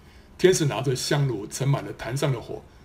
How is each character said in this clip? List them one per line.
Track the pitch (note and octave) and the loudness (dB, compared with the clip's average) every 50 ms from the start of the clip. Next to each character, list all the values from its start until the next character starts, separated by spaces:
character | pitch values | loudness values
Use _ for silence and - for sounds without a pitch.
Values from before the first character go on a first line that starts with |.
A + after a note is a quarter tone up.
| - - - - - - - - | -20 -20 -20 -20 -20 -20 -4 4
天 | - F3+ F#3+ | 4 6 6
使 | F3+ E3 | 6 2
拿 | C#3 A2 G#2+ | 2 0 0
着 | B2+ C#3 B2 | 0 0 -2
香 | B2 - - D#3+ C#3+ C#3 C3 | -2 0 0 0 2 2 0
炉， | A#2 G2 G#2 - | 0 -4 -6 -8
盛 | - - B2 C#3 | -6 -2 0 0
满 | C#3 A2 - | 0 0 -2
了 | G2+ - | -6 -10
坛 | - - A2+ B2+ | -10 -8 -8 -4
上 | C#3 E3 D3 B2+ | -2 0 0 0
的 | A2 | -2
火， | - - - - - - - - - | -4 -8 -12 -12 -12 -18 -20 -20 -20